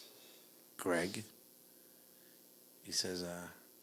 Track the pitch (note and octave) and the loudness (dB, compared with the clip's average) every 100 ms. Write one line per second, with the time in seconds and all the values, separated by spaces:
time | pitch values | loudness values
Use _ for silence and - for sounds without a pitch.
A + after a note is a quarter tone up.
0 | - - - - - - - - F#2+ E2+ | -10 -16 -18 -20 -20 -20 -14 -2 4 4
1 | F2+ A2 G#2+ - - - - - - - | 4 0 -6 -10 -20 -20 -20 -20 -20 -20
2 | - - - - - - - - G2+ E2 | -20 -20 -20 -20 -20 -20 -20 -16 -2 2
3 | F#2+ F2+ F2 F2 F2 - - - | 2 2 0 -2 -6 -12 -18 -20